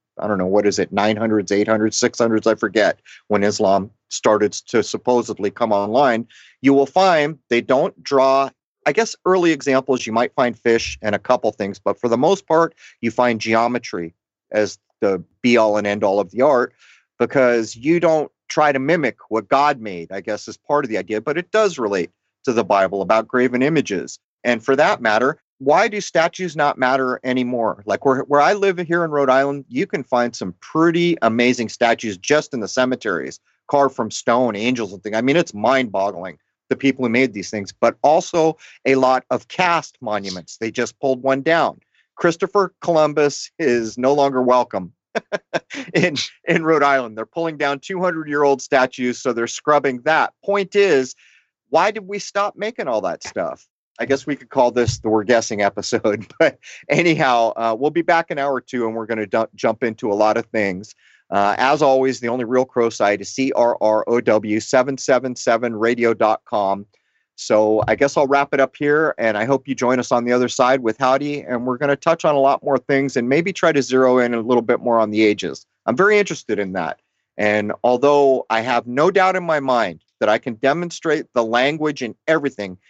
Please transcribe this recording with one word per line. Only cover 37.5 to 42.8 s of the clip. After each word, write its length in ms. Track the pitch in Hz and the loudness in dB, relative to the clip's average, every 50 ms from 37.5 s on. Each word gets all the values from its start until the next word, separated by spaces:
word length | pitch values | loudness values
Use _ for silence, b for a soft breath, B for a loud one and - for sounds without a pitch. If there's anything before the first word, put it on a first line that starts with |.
things, 200 | - 107 101 - | -8 -8 -8 -10
but 260 | - _ - 117 123 - | -4 _ 0 0 0 2
also 560 | - 143 156 180 170 - - 170 156 160 156 B B B B B - | 2 2 2 2 0 0 0 0 0 0 -2 B B B B B -2
a 100 | 135 135 | 0 2
lot 280 | 131 131 127 131 127 - - | 2 4 2 2 0 0 -4
of 180 | 127 117 - - | -6 -6 -6 -6
cast 480 | - - 185 175 170 160 139 - - _ | -4 -2 0 2 0 0 -2 -6 -12 _
monuments. 560 | 123 113 104 101 98 98 92 90 80 - - - | -8 -6 -6 -6 -6 -8 -10 -12 -14 -16 -12 -8
They 140 | 113 113 | -8 -6
just 280 | 113 123 120 - - _ | -4 -4 -6 -6 -6 _
pulled 220 | - 131 131 127 | -2 -2 -2 0
one 200 | 123 135 135 139 | 0 -2 -2 0
down. 380 | 131 156 165 165 143 101 - - _ _ _ _ _ _ _ | 0 0 0 2 0 0 -2 -6 _ _ _ _ _ _ _
Christopher 580 | - - 170 165 - 196 185 - 202 190 175 - _ | -2 0 0 0 0 -4 -2 0 0 0 0 -4 _